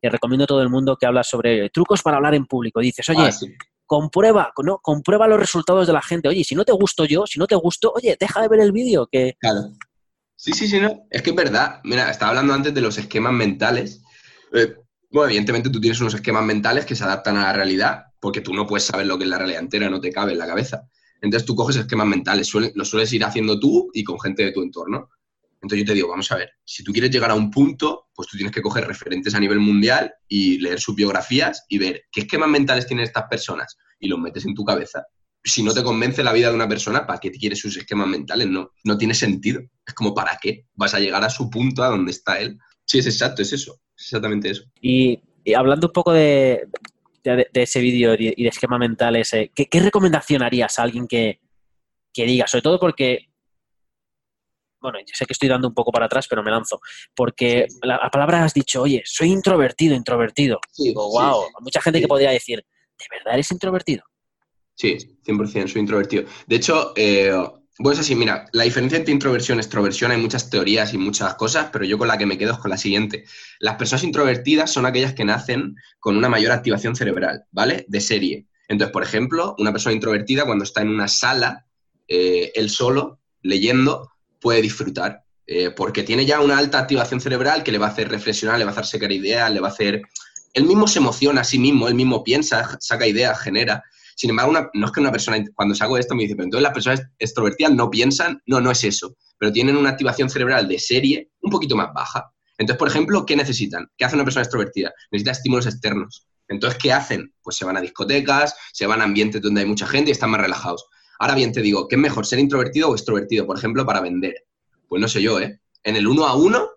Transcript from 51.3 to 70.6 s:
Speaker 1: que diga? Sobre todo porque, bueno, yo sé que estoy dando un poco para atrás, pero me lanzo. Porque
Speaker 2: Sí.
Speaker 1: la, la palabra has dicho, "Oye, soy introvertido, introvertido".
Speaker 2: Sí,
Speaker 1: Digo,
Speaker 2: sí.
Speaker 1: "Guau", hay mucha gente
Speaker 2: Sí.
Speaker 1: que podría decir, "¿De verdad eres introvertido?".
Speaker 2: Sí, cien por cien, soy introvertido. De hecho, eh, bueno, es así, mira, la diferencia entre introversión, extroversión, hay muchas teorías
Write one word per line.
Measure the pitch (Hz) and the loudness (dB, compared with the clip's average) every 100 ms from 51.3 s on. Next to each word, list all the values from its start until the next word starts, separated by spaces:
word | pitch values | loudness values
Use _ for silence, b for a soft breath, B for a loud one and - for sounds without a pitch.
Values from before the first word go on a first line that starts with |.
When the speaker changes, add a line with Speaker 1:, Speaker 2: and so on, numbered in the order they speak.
| 95 _ _ _ _ _ _ _ | -4 _ _ _ _ _ _ _
Speaker 1:
que | - 117 | -4 0
diga? | 127 120 | 2 2
Sobre | 127 | 0
todo | 151 180 | 2 2
porque, | 180 - 131 127 _ _ _ _ _ _ _ _ _ _ _ _ _ _ _ _ | 2 2 0 0 _ _ _ _ _ _ _ _ _ _ _ _ _ _ _ _
bueno, | 131 104 | -10 -10
yo | - | -14
sé | - 131 | -8 -6
que | |
estoy | 131 135 | -2 2
dando | 127 127 | 2 0
un | |
poco | 113 120 | 0 0
para | 117 113 | 0 2
atrás, | 131 - | 0 -2
pero | 113 | -4
me | 107 | 0
lanzo. | 113 110 - B B B - | -2 -2 -10 B B B -2
Porque | 123 - 120 120 120 | -2 0 2 2 0
Speaker 2:
Sí. | - | -2
Speaker 1:
la, | - 123 | -2 0
la | 127 | 0
palabra | 139 143 170 | 2 2 4
has | 160 | 4
dicho, | 147 135 131 | 2 0 0
"Oye, | 139 131 - | 0 0 -2
soy | - 165 | -2 2
introvertido, | 190 190 180 131 - 160 135 | 2 4 4 2 4 2 2
introvertido". | 117 120 117 - 143 113 - | 0 0 0 2 0 0 -6
Speaker 2:
Sí, | - 139 | -4 -2
Speaker 1:
Digo, | 135 104 | -2 0
Speaker 2:
sí. | |
Speaker 1:
"Guau", | 113 131 123 | 2 4 2
hay | 90 - | -2 -10
mucha | 123 151 | -6 -2
gente | 165 160 | 0 0
Speaker 2:
Sí. | |
Speaker 1:
que | 120 | 2
podría | 139 139 | 4 4
decir, | 127 - 117 - _ _ _ | 2 -2 -10 -10 _ _ _
"¿De | - | -18
verdad | - - | -12 -2
eres | 123 151 | -2 -2
introvertido?". | 180 190 185 - 120 _ _ _ _ _ _ _ _ | -4 -2 -4 -2 -6 _ _ _ _ _ _ _ _
Speaker 2:
Sí, | 113 87 - _ - | -2 -2 -8 _ -4
cien | 104 | -2
por | 104 | -2
cien, | 104 95 | -4 -4
soy | 110 | -4
introvertido. | 104 104 98 104 - B B | -2 0 0 -2 -4 B B
De | 113 | 0
hecho, | - 160 - - | 2 0 0 0
eh, | 107 101 98 92 90 - _ _ | 2 4 4 2 -2 -8 _ _
bueno, | 139 | 0
es | 147 | 2
así, | 147 120 | 0 0
mira, | 113 - - | 0 -2 -4
la | 117 | 0
diferencia | 117 120 127 160 | 0 2 0 0
entre | 160 | 0
introversión, | 143 139 123 123 117 | 0 2 0 0 -2
extroversión, | 107 113 101 95 120 | -2 0 0 0 0
hay | 120 | 0
muchas | 113 123 - | 0 -2 -2
teorías | 107 | -2